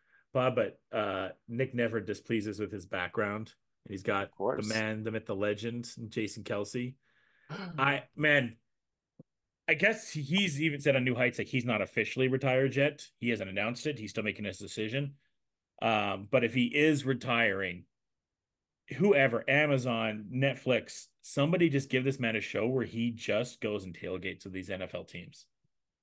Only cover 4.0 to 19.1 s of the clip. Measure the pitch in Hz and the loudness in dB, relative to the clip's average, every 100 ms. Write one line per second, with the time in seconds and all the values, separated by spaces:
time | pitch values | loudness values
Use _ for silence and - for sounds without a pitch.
4 | 95 101 95 - 104 - 107 110 110 110 | -2 -2 -2 -2 -2 0 0 0 0 -2
5 | 107 110 - 98 104 101 117 120 113 - | -4 -6 -4 -2 0 0 -4 -6 -10 -12
6 | 110 117 104 110 101 104 104 123 123 - | -8 -4 -4 -6 -6 -4 -4 -4 -6 -10
7 | _ _ _ _ - 165 185 151 139 139 | _ _ _ _ -14 -10 -6 2 2 2
8 | - - 151 143 120 - _ _ _ _ | -4 0 4 4 2 -6 _ _ _ _
9 | _ - - _ _ _ - 156 202 214 | _ -20 -20 _ _ _ -2 2 2 2
10 | - 151 135 190 190 139 160 143 143 135 | -4 -6 0 2 2 2 0 2 4 4
11 | 127 120 123 120 101 131 120 104 92 - | 4 2 2 0 -2 -2 0 0 0 0
12 | 104 127 131 131 135 131 135 131 143 143 | 0 2 2 2 2 4 2 2 0 0
13 | - - 120 110 95 95 107 120 156 123 | -16 -6 -2 -2 -2 -2 -2 -2 -4 -6
14 | 107 - 107 - 104 - 101 - 107 135 | -6 -4 -4 -4 -6 -8 -10 -6 -4 -4
15 | 143 - _ _ _ _ _ - 113 107 | -6 -10 _ _ _ _ _ -4 0 2
16 | 101 95 104 131 117 127 120 143 156 143 | 0 -2 2 2 4 2 2 4 4 4
17 | 131 123 127 117 110 98 95 90 - _ | 0 -2 0 2 2 2 -4 -6 -14 _
18 | _ _ _ _ _ _ _ _ - - | _ _ _ _ _ _ _ _ -8 2
19 | 202 | 6